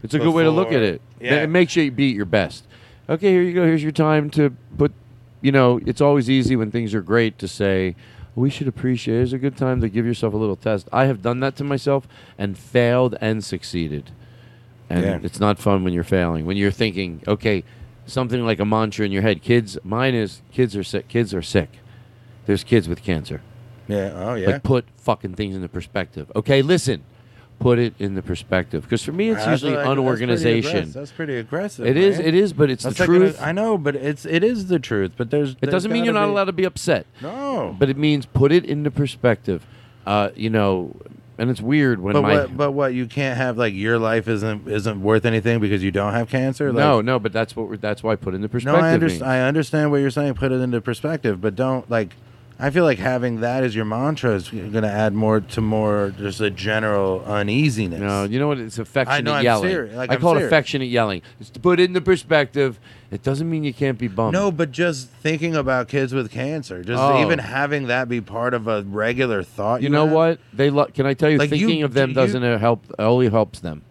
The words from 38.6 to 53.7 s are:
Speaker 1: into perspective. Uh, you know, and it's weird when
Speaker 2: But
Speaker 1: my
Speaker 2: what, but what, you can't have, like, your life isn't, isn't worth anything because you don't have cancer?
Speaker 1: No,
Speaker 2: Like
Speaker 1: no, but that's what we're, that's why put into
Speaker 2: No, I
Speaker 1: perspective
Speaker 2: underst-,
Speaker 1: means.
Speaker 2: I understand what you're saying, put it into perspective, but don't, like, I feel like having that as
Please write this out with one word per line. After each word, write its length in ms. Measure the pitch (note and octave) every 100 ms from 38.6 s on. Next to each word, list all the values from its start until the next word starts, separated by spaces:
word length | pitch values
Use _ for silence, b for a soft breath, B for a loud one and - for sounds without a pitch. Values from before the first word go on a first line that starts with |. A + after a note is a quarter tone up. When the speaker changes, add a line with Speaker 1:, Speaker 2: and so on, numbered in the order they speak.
| -
Speaker 1:
into 240 | D3 D3
perspective. 800 | C3+ C#3+ - B2 A2 - F2+ - b b b -
Uh, 220 | G#2 G2+ -
you 140 | G#2+
know, 460 | A2 G2+ F#2 E2 - - - - -
and 140 | A#2+
it's 100 | A2
weird 380 | A2 D3+ C3+ A2
when 120 | F#2
Speaker 2:
But 80 | C#3+
Speaker 1:
my 100 | C#3+
Speaker 2:
what, 240 | D3 C3 C3
but 140 | C#3+
what, 220 | C#3 C#3 B2+
you 100 | A#2+
can't 320 | D3 C3+ B2
have, 220 | C3 A2+
like, 160 | A#2 F#2+
your 240 | G#2+ A#2
life 280 | A2+ A2+ A2
isn't, 400 | A2 A2 G#2 -
isn't 340 | G#2+ G#2 G#2
worth 200 | G2 A2 A#2
anything 340 | A2 G#2+ A#2
because 240 | G#2 G2+
you 80 | F#2+
don't 220 | F#2+ G2+
have 160 | A2+ A#2
cancer? 440 | C3 C3 C3 D3
Speaker 1:
No, 220 | A#2 D3 B2
Speaker 2:
Like 100 | A2
Speaker 1:
no, 140 | B2+
but 120 | G#2+
that's 240 | A2 A2+ -
what 140 | G#2+
we're, 80 | G#2
that's 240 | G#2+ G#2
why 140 | A2 G#2+
put 180 | -
into 140 | F#2 G#2 B2 B2
Speaker 2:
No, 60 |
I 80 | E3
Speaker 1:
perspective 220 | E3 E3
Speaker 2:
underst-, 100 | E3
Speaker 1:
means. 100 | F2
Speaker 2:
I 200 | C3 B2+
understand 500 | B2+ D3+ C#3+ D#3 D3+
what 60 | C#3+
you're 120 | C#3
saying, 240 | C3 C#3+
put 180 | B2 C3+
it 100 | B2+
into 200 | B2+ A#2+
perspective, 600 | A2 A2+ D3+ - A#2+ F#2+
but 140 | G#2 G2
don't, 320 | C3 C3 -
like, 240 | A#2 G2 - b b b -
I 60 | C3
feel 140 | D3+
like 160 | E3+ A#2
having 400 | A2 B2+ B2 A2+
that 240 | A#2 C3
as 120 | B2+